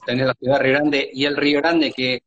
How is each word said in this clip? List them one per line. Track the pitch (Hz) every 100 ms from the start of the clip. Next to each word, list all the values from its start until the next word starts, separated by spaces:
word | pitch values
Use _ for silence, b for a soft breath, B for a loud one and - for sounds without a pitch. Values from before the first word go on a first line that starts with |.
| -
tenés | 123 131
la | -
ciudad | 123 139
de |
Río | 131 143
Grande | 151 139 143
y | 135 143
el | 143
Río | 156 143
Grande | 160 170 135
que | 127 127 123